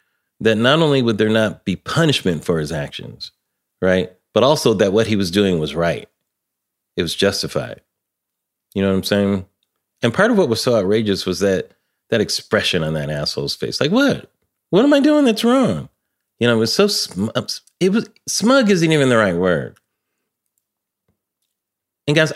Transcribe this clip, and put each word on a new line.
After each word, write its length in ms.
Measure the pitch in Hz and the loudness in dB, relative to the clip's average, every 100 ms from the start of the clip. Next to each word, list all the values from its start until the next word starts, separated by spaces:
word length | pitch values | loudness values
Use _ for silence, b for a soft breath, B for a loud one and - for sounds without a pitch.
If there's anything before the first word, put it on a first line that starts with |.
| _ _ _ _ | _ _ _ _
that 180 | 101 107 | 0 2
not 220 | 123 151 | 2 2
only 240 | 160 139 | 2 2
would 160 | 117 107 | 2 0
there 100 | 107 | 2
not 360 | 110 110 - | 2 0 -2
be 120 | - 90 | -6 -6
punishment 680 | - - 165 131 95 82 | -4 0 0 0 -2 -4
for 140 | - 82 | -2 -4
his 140 | 76 | -4
actions, 600 | 78 71 - - - - _ _ _ _ _ | -8 -8 -12 -18 -18 -20 _ _ _ _ _
right, 300 | 92 92 90 - _ | 0 0 -2 -10 _
but 120 | - | 2
also 280 | 123 151 123 | 4 4 2
that 200 | 101 101 | 2 2
what 160 | 98 107 | 2 0
he 80 | 107 | -2
was 140 | 95 | 0
doing 280 | 90 98 87 | 0 0 0
was 160 | 76 | -2
right. 340 | 73 85 82 - _ _ _ _ _ _ _ _ - | -2 -4 -4 -10 _ _ _ _ _ _ _ _ -8
It 60 | |
was 120 | 85 | -6
justified. 640 | - 98 98 - - 65 - _ _ _ _ _ _ _ _ _ | -2 -2 -2 -6 -8 -8 -12 _ _ _ _ _ _ _ _ _
You 100 | 101 | -4
know 60 | 98 | 0
what 60 | 95 | 0
I'm 60 | |
saying? 440 | 92 101 101 98 92 _ _ _ _ _ | 0 0 0 -2 -6 _ _ _ _ _
And 140 | 117 | -2
part 160 | - 214 | 0 2
of 80 | 226 | 2
what 100 | 160 | 0
was 140 | 110 | 0
so 140 | - 117 | 0 0
outrageous 500 | 95 110 107 95 - | 2 0 0 -2 -4
was 140 | 85 | -2
that, 320 | 98 92 - _ _ _ _ | 0 0 -4 _ _ _ _
that 120 | 110 | -2
expression 640 | 101 - - 107 - 90 | -2 -4 -2 -2 0 -2
on 120 | 80 | -2
that 160 | 78 73 | -4 -4
asshole's 440 | 73 76 - 71 | -6 -6 -6 -6
face. 260 | - - - | -6 -8 -4
Like, 120 | 147 | -2
"What? 380 | 220 277 - - _ _ _ _ | 0 0 -2 -8 _ _ _ _
What 140 | 170 | 2
am 80 | 277 | 4
I 80 | 285 | 4
doing 240 | 285 302 | 4 4
that's 200 | 277 208 | 2 2
wrong?" 440 | 233 262 233 82 123 _ _ _ _ _ | 2 2 2 -2 -8 _ _ _ _ _
You 80 | 117 | 0
know, 80 | 117 | 2
it 20 | |
was 140 | 110 | 0
so 140 | - 202 | 2 0
sm-, 420 | 202 - 85 107 - 104 - - _ | 0 -6 -6 -4 -4 -8 -12 -18 _
it 140 | 185 | 0
was, 160 | 208 - _ - | 0 -4 _ -8
smug 440 | - 214 277 214 | -2 2 4 4
isn't 200 | 190 160 | 2 2
even 200 | 156 135 | 2 2
the 60 | 117 | 2
right 200 | 104 85 | 0 0
word. 400 | 92 82 62 - _ _ _ _ _ _ _ _ _ _ _ _ _ _ _ _ _ _ _ _ _ _ - | 0 0 -4 -14 _ _ _ _ _ _ _ _ _ _ _ _ _ _ _ _ _ _ _ _ _ _ -2
And 100 | 151 | 2
guys, 160 | 156 | 0